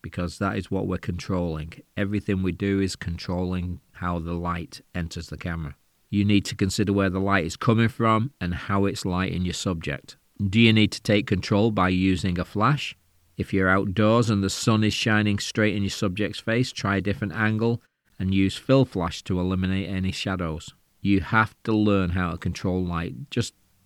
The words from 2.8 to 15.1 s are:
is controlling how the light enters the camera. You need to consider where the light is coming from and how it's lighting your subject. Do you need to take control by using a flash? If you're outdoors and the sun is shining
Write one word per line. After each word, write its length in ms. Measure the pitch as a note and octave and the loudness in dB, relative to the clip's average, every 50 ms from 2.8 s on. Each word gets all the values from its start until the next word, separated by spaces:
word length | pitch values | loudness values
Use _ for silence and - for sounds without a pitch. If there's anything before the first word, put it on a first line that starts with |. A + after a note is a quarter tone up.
is 160 | G2 F#2 - | 0 -2 -4
controlling 800 | - - F2 E2+ E2+ - - F2+ F2+ F#2 F2+ F#2 F2+ F2 F2+ F2 - _ _ - | -6 -8 -8 -8 -8 -6 -6 -4 -4 -2 -2 -4 -4 -4 -6 -8 -10 _ _ -12
how 260 | - F2+ F2+ F2 E2+ | -8 -6 -4 -4 -4
the 140 | E2 E2+ F2 | -4 -4 -6
light 480 | E2+ F2 F2 F2 E2+ E2 - - - - _ - | -4 -4 -4 -6 -6 -8 -12 -14 -20 -16 _ -6
enters 340 | F2+ E2+ D#2+ - E2+ E2 | -6 -6 -6 -6 -10 -12
the 100 | - E2 | -12 -12
camera. 400 | - - F2 E2+ E2 D#2+ C#2 C#2 _ _ _ _ _ _ - | -8 -6 -6 -6 -6 -6 -8 -10 _ _ _ _ _ _ -4
You 160 | G2+ G2+ G2+ | 0 0 2
need 180 | G#2 G#2 G2+ - | 4 4 2 2
to 100 | - G#2+ | 0 -2
consider 360 | - G#2 F#2 - - G#2 G2 | -2 -2 0 0 0 0 2
where 180 | G2+ G2+ G2 F#2+ | 2 2 2 2
the 120 | F2+ F#2+ | 0 0
light 240 | G2 G2+ - F#2 D#2 | 0 0 0 0 0
is 100 | F2 - | -2 -6
coming 320 | - - B2 A2+ A2+ A#2 | -2 2 2 4 4 4
from 440 | A2+ - - A#2 A2+ A2 A2 A2+ C3+ - - | 2 2 2 2 2 4 2 2 -2 -4 -6
and 120 | F2+ F2 F2 | -6 -4 -4
how 300 | E2+ - - G2 G2 G2 | -4 -4 -2 0 0 0
it's 220 | G2 G2+ - - | 0 -2 -2 -4
lighting 380 | F#2+ F2 F2+ F#2 F#2+ F2 F2 F2+ | -2 -2 0 -2 -2 -2 -2 -2
your 100 | F2+ E2 | -4 -4
subject. 640 | - - G2 F2+ E2 D#2 D2 C#2 - - - - _ _ _ _ - G2+ F#2+ | -4 -2 -2 -2 -2 -4 -6 -6 -8 -10 -16 -20 _ _ _ _ -4 -2 2
Do 100 | F#2 A#2 | 6 6
you 140 | A#2 A2+ A2 | 8 8 8
need 180 | A2 G#2+ G2+ | 6 4 4
to 100 | - - | 2 -2
take 260 | - - G#2 G#2 - | 0 2 2 2 2
control 440 | - G#2 F2+ - - G#2+ G2+ A2 A#2 | 0 -2 -2 0 2 2 4 4 2
by 160 | G#2 F#2+ F2+ | 2 2 2
using 500 | F#2 F#2 F#2 F#2+ F#2+ F#2 E2 - F#2+ F2 | 2 4 4 4 4 2 2 0 -2 -2
a 60 | F2+ E2+ | -2 -4
flash? 500 | - - G#2 G#2+ B2+ D3+ C3+ - - - _ _ _ _ _ _ _ _ | -4 -2 0 2 2 2 0 -2 -8 -12 _ _ _ _ _ _ _ _
If 160 | - - - - | -8 -4 -2 0
you're 160 | F#2+ F#2+ F#2 | 2 4 4
outdoors 600 | F#2+ G2 G2 G#2 F2+ A2 G#2+ G#2+ A2+ A#2+ A#2 A2 | 4 2 2 0 0 2 4 4 4 4 4 2
and 140 | A2 G2+ G2 | 2 2 0
the 60 | F#2+ | 0
sun 340 | - - - A#2+ A2+ G#2+ A2 | -2 0 2 2 4 4 4
is 100 | G#2 - | 2 0
shining 460 | - - A#2 | 0 0 0